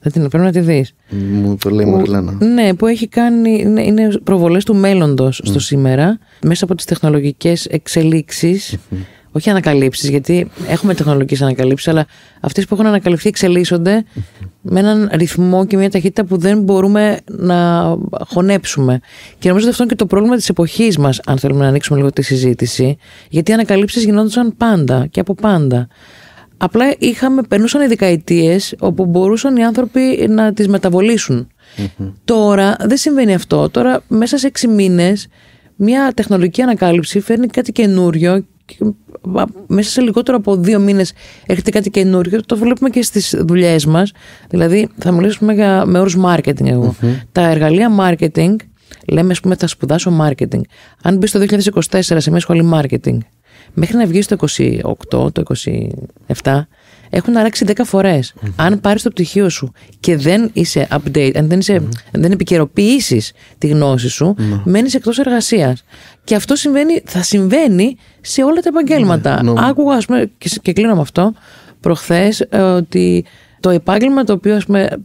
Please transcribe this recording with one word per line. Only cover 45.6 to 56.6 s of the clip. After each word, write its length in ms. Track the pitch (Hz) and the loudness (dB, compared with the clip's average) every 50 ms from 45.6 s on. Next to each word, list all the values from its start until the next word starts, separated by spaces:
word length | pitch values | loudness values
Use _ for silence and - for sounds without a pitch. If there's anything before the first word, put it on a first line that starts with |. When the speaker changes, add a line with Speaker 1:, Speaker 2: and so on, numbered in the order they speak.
| 214 196 190 190 190 | 2 2 2 2 2
Speaker 1:
με 120 | 196 180 175 | 2 2 2
όρους 180 | 190 196 170 180 185 | 2 2 2 2 2
marketing 400 | 180 175 156 143 - 143 131 135 | 2 2 2 0 -2 -2 0 0
εγώ. 280 | 131 127 123 120 113 - - | 0 0 2 0 0 -2 0
Speaker 2:
Μμμ. 100 | 117 120 123 131 120 - _ | -2 -2 -2 -2 -6 -6 _
Speaker 1:
Τα 100 | - 170 165 | 0 2 2
εργαλεία 400 | 160 156 151 151 156 185 220 240 214 202 | 2 2 2 2 2 2 2 2 2 2
marketing, 560 | 190 185 170 160 165 160 - - 165 175 208 220 - _ _ _ _ _ - - - - | 2 2 0 0 -2 -2 0 0 0 2 0 -2 -4 _ _ _ _ _ -20 -12 -6 -2
λέμε, 240 | - 156 170 185 180 | 0 2 2 2 0
ας 80 | - | 0
πούμε, 140 | - 185 185 180 | 0 -2 -2 0
"Θα 80 | - | -2
σπουδάσω 460 | 165 - _ - 135 151 170 - 185 175 160 156 | -4 -4 _ -4 -2 -2 -2 0 0 0 2 2
marketing". 380 | 151 135 - 123 120 131 120 120 - _ - - - _ _ _ | 0 0 -2 -4 -4 -4 -6 -6 -6 _ -20 -20 -20 _ _ _
Αν 140 | 175 190 | 0 0
μπεις 140 | 190 202 214 | 0 0 0
το 80 | - 202 | 0 0
δύο 80 | 196 | 0
χιλιάδες 200 | 202 208 202 196 | 2 2 0 0
είκοσι 220 | 208 202 - 165 - | 0 0 -2 -2 0
τέσσερα 300 | - 190 185 - 170 160 | -2 -2 0 0 0 0
σε 100 | 139 151 | 0 0
μια 100 | 160 175 | 0 0
σχολή 300 | 170 - 175 165 165 165 165 | 0 0 0 2 2 2 2
marketing, 440 | 160 143 131 123 123 - 135 123 117 113 _ _ _ _ _ _ - - _ - | 2 0 -2 -4 -4 -4 -4 -4 -4 -6 _ _ _ _ _ _ -20 -20 _ -4
μέχρι 220 | - 156 - 214 | -4 -4 -2 0
να 100 | 240 233 | 0 0
βγεις 200 | 180 165 190 208 | 2 2 0 0
το 80 | - 214 | 0 -2
είκοσι 460 | - - 147 - - 131 123 120 113 - | -2 -2 -4 -2 -2 -2 -2 -2 -2 -4
οκτώ, 500 | - - - - - - 123 127 147 151 | -6 -6 -6 -6 -4 -2 -2 -2 -2 -2
το 80 | - | -4
είκοσι 500 | - - 131 123 - - 113 113 110 - - 131 127 - _ _ _ | -4 -4 -6 -6 -4 -6 -4 -4 -6 -6 -8 -10 -14 -18 _ _ _
εφτά, 420 | _ 135 - - 135 135 139 | _ -8 -4 -2 0 0 0